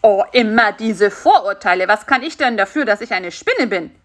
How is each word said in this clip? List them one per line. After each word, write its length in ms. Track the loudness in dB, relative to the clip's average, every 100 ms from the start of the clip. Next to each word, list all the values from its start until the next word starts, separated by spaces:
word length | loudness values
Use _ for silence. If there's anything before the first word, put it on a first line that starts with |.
Oh, 200 | 4 2 0
immer 400 | 0 2 2 0
diese 380 | 0 -6 0 0
Vorurteile. 760 | 0 2 4 2 -4 -2 0 2
Was 180 | 0 0
kann 160 | -2
ich 140 | -2 -4
denn 200 | -2 0
dafür, 280 | -2 -2
dass 160 | -2 -2
ich 120 | -2
eine 180 | -8 -8
Spinne 360 | -10 -4 -2 -2
bin? 240 | -2 -6 _